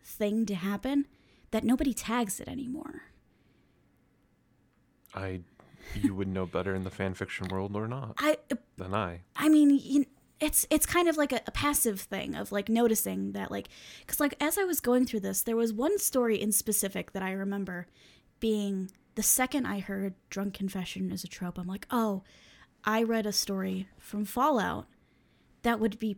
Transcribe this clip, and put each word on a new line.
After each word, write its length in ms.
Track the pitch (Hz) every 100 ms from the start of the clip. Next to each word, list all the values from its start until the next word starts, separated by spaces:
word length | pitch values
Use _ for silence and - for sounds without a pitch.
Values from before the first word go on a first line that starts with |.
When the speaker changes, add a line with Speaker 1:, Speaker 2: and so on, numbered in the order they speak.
Speaker 1:
thing 420 | - - 208 220 214
to 80 |
happen 540 | 190 190 202 262 285 285 _ _ _ -
that 140 | 220
nobody 280 | 220 254 285
tags 460 | 220 - 240 214 -
it 80 | -
anymore. 560 | - 240 294 - - - _ _ _ _ _ _ _ _ _ _ _ _ _ _ _ _ _ _ _ _
Speaker 2:
I, 280 | 98 95 92 87 _ - - - -
you 200 | 101 95
would 120 | 95
know 180 | 95 92
better 280 | 85 95 95
in 80 |
the 60 | 95
fan 240 | - 95
fiction 340 | 92 95 - 92
world 260 | 95 98 101
or 120 | 110
not 280 | 131 117 -
Speaker 1:
I, 200 | 294 311 - 262 _ -
Speaker 2:
than 160 | 92
I. 280 | 101 92 85 - -
Speaker 1:
I 140 | 311
mean, 300 | 302 294 277
you, 240 | - 285 - _ _ -
it's, 260 | 302 - -
it's 160 | 311 -
kind 220 | 349 339
of 100 | 311
like 140 | 294
a, 100 | 247 -
a 60 |
passive 500 | - 285 285 233 190
thing 340 | - 196 - -
of, 160 | 196
like, 160 | 202 202
noticing 640 | 220 233 220 196 190 196
that, 180 | 196 190
like, 180 | 196 - - - - -
'cause, 120 | -
like, 160 | 285 -
as 160 | 294 359
I 60 |
was 160 | 370 320
going 260 | 240 247 254
through 140 | 220
this, 200 | 196 196
there 120 | - 226
was 160 | 233
one 260 | 214 285 403
story 420 | - 269 233 214
in 100 | 208
specific 600 | 208 - 208 196 190 175
that 80 | 190
I 80 | 185
remember 560 | 190 196 202 190 180 180 _ - - _ -
being, 520 | 220 214 202 190 190 - _ -
the 80 |
second 440 | 208 - 254 294 214
I 120 | 202
heard 360 | 190 196 196 190 -
drunk 260 | 196 202 -
confession 560 | 196 190 180 190 185
is 120 | 185
a 40 | -
trope, 300 | - 180 175
I'm 80 | 180
like, 180 | 196 -
"Oh, 320 | 240 220 196 - - - - - _
I 200 | - 220
read 220 | 226 226 208
a 40 |
story 560 | 196 - 196 190 190 190 -
from 260 | - 202 202
Fallout 640 | 240 285 254 180 190 - _ _ _ _ _ _ _
that 180 | 233 226
would 200 | 220 214
be 160 | 220